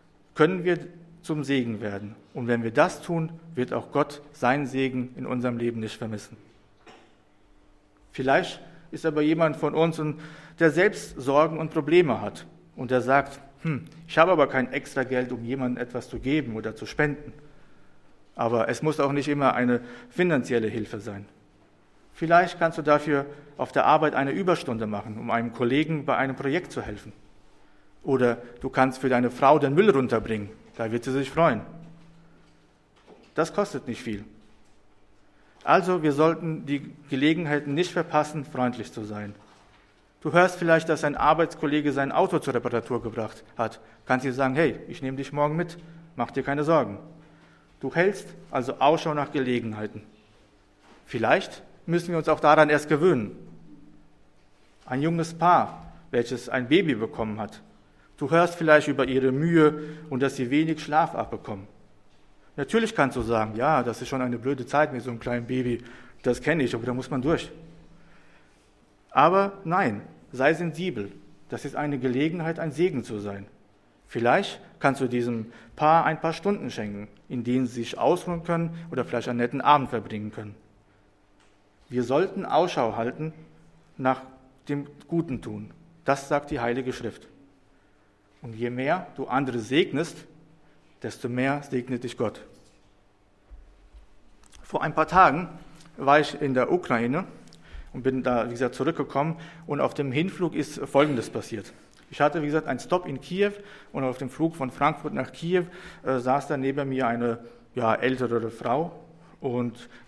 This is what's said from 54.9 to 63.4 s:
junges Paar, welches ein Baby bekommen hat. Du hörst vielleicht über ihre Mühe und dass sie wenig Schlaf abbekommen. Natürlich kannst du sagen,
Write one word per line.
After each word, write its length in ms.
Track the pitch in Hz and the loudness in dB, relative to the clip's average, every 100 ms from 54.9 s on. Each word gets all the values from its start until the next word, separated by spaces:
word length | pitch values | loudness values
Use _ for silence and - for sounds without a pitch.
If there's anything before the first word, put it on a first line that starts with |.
| 127 | -2
junges 320 | 156 170 165 | 0 0 -2
Paar, 580 | - 170 170 104 - - - - | 2 6 6 4 -4 -16 -20 -4
welches 380 | 123 117 123 - | -2 0 -4 -2
ein 200 | 127 120 | -2 4
Baby 260 | 165 170 113 | 4 4 0
bekommen 440 | 110 - 110 107 | -2 -4 -6 -4
hat. 220 | 104 - - - _ _ _ - | -8 -10 -20 -20 _ _ _ -8
Du 140 | 143 | 2
hörst 240 | 165 170 170 | 4 4 2
vielleicht 320 | 160 151 147 | 6 6 6
über 200 | 135 131 | 0 0
ihre 240 | 131 131 | 2 2
Mühe 480 | 127 165 165 151 151 - - - | 2 4 6 6 4 -6 -14 -8
und 140 | 127 | -2
dass 140 | 135 139 | 0 0
sie 120 | 120 | 0
wenig 320 | 143 160 156 | 2 2 -2
Schlaf 320 | - 151 165 | 0 2 2
abbekommen. 540 | - 110 107 - 101 101 - - - _ - - - - - | 0 -6 -8 -8 -12 -12 -20 -20 -20 _ -20 -20 -20 -14 -8
Natürlich 400 | 139 226 226 196 | 0 2 2 2
kannst 200 | 139 127 | 2 0
du 60 | |
sagen, 340 | 113 117 | 0 0